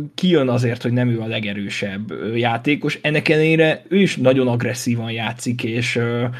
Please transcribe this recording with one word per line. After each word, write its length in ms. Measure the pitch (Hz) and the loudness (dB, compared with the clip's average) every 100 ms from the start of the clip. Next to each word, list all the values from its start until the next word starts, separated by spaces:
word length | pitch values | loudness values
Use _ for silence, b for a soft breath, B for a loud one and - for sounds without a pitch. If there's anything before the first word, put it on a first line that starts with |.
| 147 - | -6 -2
kijön 340 | 180 160 131 | 2 4 4
azért, 320 | 120 120 113 | 2 0 -2
hogy 120 | 123 | 0
nem 160 | 123 123 | 0 2
ő 100 | 113 | 0
a 80 | 110 | -2
legerősebb, 840 | 113 104 104 101 - 101 98 107 | -4 -4 -6 -6 -6 -6 -6 -8
ö, 240 | 65 95 117 | -8 -4 0
játékos. 640 | 117 117 143 147 151 - | 0 0 0 0 -2 -4
Ennek 280 | 151 151 - | -2 0 2
ellenére 540 | 156 156 160 160 143 - | 2 4 4 4 2 0
ő 100 | 190 | 2
is 200 | 185 - | 2 4
nagyon 300 | 127 131 123 | 4 4 2
agresszívan 640 | 120 120 120 123 117 113 | 0 -2 -4 -2 -2 -2
játszik, 520 | 113 110 - 131 123 | -6 -6 -6 -6 -4
és, 320 | 117 117 120 120 | -2 -2 -2 -2
ö, 300 | 117 120 123 | -2 -2 -4